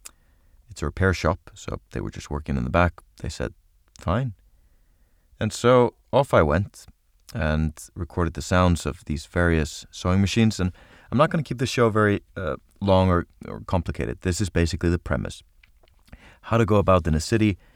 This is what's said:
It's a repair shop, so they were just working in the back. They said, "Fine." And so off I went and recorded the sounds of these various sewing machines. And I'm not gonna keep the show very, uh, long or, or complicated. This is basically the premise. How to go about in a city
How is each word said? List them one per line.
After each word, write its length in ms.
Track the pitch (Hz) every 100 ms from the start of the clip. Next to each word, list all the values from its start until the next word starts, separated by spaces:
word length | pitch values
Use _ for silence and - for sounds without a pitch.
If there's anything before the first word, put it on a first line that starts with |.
| - _ _ _ _ _ -
It's 120 | -
a 60 | 76
repair 260 | - 95
shop, 380 | 90 80 80 -
so 260 | - - - _
they 100 | -
were 100 | -
just 200 | - -
working 260 | 73 - 69
in 80 |
the 60 | 62
back. 320 | 82 87 - - _
They 80 | -
said, 240 | - 62 - _ _ _ -
"Fine." 340 | - 98 131 98 _ _ _ _ _ _ _ _ _ -
And 100 | 110
so 420 | - 120 127 120 - _
off 200 | 120 139
I 100 | 120
went 440 | 78 76 101 - - - _ _ _
and 400 | - 78 78 78 - - -
recorded 380 | 85 - 85
the 80 | -
sounds 440 | - 92 90 85 73
of 180 | - -
these 200 | 73 -
various 580 | 90 87 82 73 - -
sewing 300 | - 92 92
machines. 400 | 98 - 110 107
And 100 | 90 - - - -
I'm 80 | 117
not 120 | 151
gonna 120 | 170
keep 160 | 139 123
the 80 | 131
show 240 | - 117
very, 320 | 107 104 101 - -
uh, 220 | 90 65 _ -
long 300 | 98 95 92
or, 160 | 87 - - -
or 100 | 53 -
complicated. 520 | 92 - - 57 -
This 200 | 92 87
is 100 | 104
basically 400 | 85 85 82 87
the 100 | 87
premise. 420 | - 67 50 - _ _ _ _ _ _ _ - - _
How 160 | - 113
to 60 |
go 120 | 107 104
about 320 | 90 92 82
in 80 | 78
a 40 |
city 380 | - 113 107 92 _